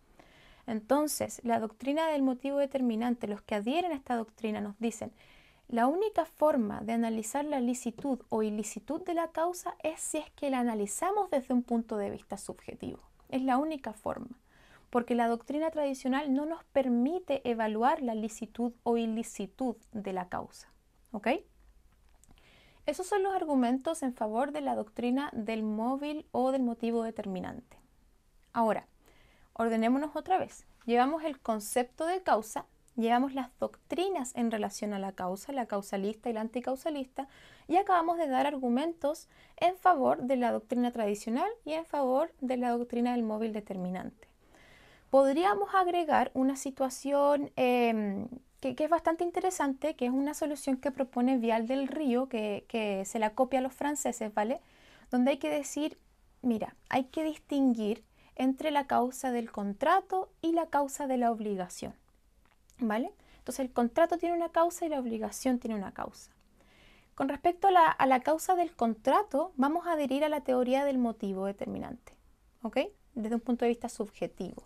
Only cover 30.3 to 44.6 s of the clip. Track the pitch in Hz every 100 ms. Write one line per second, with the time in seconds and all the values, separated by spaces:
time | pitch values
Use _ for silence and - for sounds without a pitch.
30.3 | 370 - - - _ - 240 262 320 311
31.3 | 269 - 214 208 247 247 - 320 370 349
32.3 | 220 220 - - _ _ - 226 240 277
33.3 | 262 247 - 220 - - 294 392 349 254
34.3 | - 233 214 202 - 208 196 190 190 185
35.3 | 190 - 277 220 202 196 196 196 214 247
36.3 | 214 226 247 247 262 330 294 262 - 277
37.3 | - - - - 339 403 359 330 339 302
38.3 | 254 277 285 254 240 330 330 285 320 -
39.3 | - - - 339 370 370 311 247 302 254
40.3 | 262 240 220 - 247 240 240 208 208 -
41.3 | 240 392 466 294 311 330 294 254 262 339
42.3 | - 247 247 247 240 240 240 240 247 220
43.3 | 214 220 214 208 185 180 185 - - -
44.3 | _ _ -